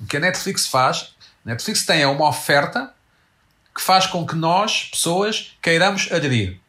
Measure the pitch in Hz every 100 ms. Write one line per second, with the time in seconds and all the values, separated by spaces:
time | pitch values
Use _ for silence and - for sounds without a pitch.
0 | 113 143 175 185 196 190 - 131 131 156
1 | - _ - _ - 120 - 214 - 165
2 | 143 139 151 131 - 147 170 233 269 -
3 | _ _ _ _ _ _ _ - - 190
4 | 185 180 165 160 160 180 214 220 - -
5 | 165 175 208 214 - - - 165 185 196
6 | - 175 147 123 95 90